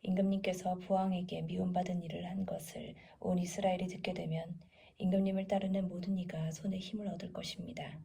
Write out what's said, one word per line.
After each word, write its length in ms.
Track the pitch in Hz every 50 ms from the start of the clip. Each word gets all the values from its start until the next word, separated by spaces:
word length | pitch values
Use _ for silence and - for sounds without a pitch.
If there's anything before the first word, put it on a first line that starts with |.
임금님께서 760 | - 196 185 190 196 196 196 196 196 190 185 180 185 185 180 180
부왕에게 600 | - - 196 190 190 190 185 180 180 180 180 165
미움받은 600 | 160 160 180 185 185 180 180 180 180 185 180 175
일을 260 | 170 160 - 170 175 175
한 160 | 185 196 190
것을 520 | 175 - - - - - - - - - - - - - -
온 180 | - - 180 180
이스라엘이 480 | 175 175 - - 196 190 185 180 190
듣게 260 | 180 - - - 196
되면 480 | 180 - - 160 160 160 165 165 175 - - - _ - - - - _
임금님을 480 | 208 185 185 196 190 196 190 190 190
따르는 420 | 190 202 196 190 190 190 196 185 180
모든 300 | 175 175 - 196 196 185
이가 320 | 175 - 160 160 156 160
손에 260 | 160 - - 196 190 190
힘을 280 | 185 - - 214 208
얻을 260 | 196 170 165 185 180
것입니다. 680 | - - - - - - 175 - - - 151 135 156 156 160